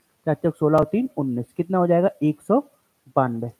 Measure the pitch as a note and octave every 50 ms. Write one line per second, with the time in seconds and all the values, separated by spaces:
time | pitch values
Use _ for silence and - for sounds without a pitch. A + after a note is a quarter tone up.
0 | _ _ _ _ _ D#3+ D3+ - - E3+ D3+ - D#3+ D3+ D3+ D#3 D3+ D3 - G#3+
1 | B3+ C4 - - C#3+ C3+ B2 A#2+ A#2+ - _ - F3 E3+ F#3+ F#3 F3 F3 E3+ E3+
2 | F3 F#3+ - - D3 D3+ D3+ - - - G3 C4+ C#4+ - _ _ _ _ _ _
3 | _ - - C#3+ C3+ B2 A#2+ A#2 A2+ A#2+ - _